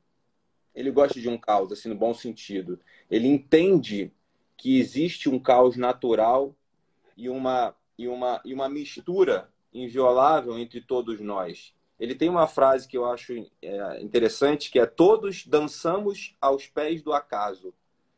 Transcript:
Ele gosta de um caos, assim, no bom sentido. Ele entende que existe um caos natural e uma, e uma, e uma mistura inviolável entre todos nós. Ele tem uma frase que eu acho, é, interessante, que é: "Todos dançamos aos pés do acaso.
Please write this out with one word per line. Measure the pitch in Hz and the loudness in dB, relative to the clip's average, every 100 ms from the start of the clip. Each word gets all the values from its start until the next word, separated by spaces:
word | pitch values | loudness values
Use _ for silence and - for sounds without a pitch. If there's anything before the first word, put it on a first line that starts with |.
| _ _ _ _ _ _ _ | _ _ _ _ _ _ _
Ele | 120 135 | -8 -2
gosta | 123 143 131 | 2 2 2
de | 117 | -6
um | 117 | -4
caos, | - 104 95 | 0 0 0
assim, | 101 113 | -6 -8
no | 104 | -2
bom | 113 | -2
sentido. | 117 123 - - 95 87 90 _ _ - | -2 -8 -12 -10 -8 -8 -10 _ _ -4
Ele | 113 127 | 0 2
entende | 139 - 160 185 175 110 101 92 _ _ _ _ _ | 2 4 4 6 4 2 -6 -8 _ _ _ _ _
que | 127 131 | 0 2
existe | 117 135 175 - 147 | 2 -2 -4 -2 -4
um | 127 | 0
caos | 127 123 127 123 | 2 4 4 2
natural | 123 123 123 110 110 131 139 - _ _ _ _ _ - | -2 -2 0 2 2 2 -2 -8 _ _ _ _ _ -14
e | 123 | -10
uma, | 131 127 127 113 - _ - | -6 -2 -2 -2 -6 _ -12
e | 123 | -10
uma, | 127 123 120 | -4 -4 -4
e | - | -8
uma | 131 135 | -6 -6
mistura | 147 143 - - 190 175 95 - _ _ | -6 -12 -12 -2 2 2 0 -4 _ _
inviolável | 120 123 127 127 123 143 156 120 117 | -14 -6 0 4 6 4 4 0 -8
entre | 117 120 | -10 -12
todos | - 123 117 107 | -6 -4 -4 -8
nós. | 104 98 87 87 - _ _ - | -8 -8 -8 -12 -20 _ _ -10
Ele | 120 | -8
tem | 131 165 | -2 0
uma | 175 156 | 2 0
frase | - 135 131 - | 4 4 4 -2
que | 127 | -4
eu | 123 | -4
acho, | 120 - 117 - _ | -4 -8 -12 -14 _
é, | 87 101 95 67 | -12 -10 -8 -10
interessante, | 104 120 113 - 139 147 - | -4 0 2 2 0 0 0
que | - | 2
é: | |
"Todos | 117 - 180 220 196 180 - | 2 4 6 6 2 -8 0
dançamos | 151 147 - 165 190 208 202 - _ | 0 0 -4 -4 -2 -4 -6 -12 _
aos | 139 135 - | 0 0 -4
pés | - 151 165 | -6 -4 -4
do | 147 | -4
acaso. | 143 - 107 104 95 92 - _ _ _ | -4 -4 -6 -6 -8 -16 -20 _ _ _